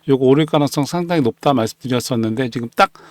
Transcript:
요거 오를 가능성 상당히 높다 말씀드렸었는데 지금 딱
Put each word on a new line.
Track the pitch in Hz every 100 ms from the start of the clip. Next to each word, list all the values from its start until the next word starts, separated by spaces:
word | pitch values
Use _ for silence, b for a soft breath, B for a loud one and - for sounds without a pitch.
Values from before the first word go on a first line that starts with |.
| -
요거 | 131 131
오를 | 139
가능성 | 151 156 143 -
상당히 | 135 175 175 170
높다 | 117 - 147
말씀드렸었는데 | 131 113 - 123 123 - 120 113 113 127
지금 | 117 117 -
딱 | 98 - B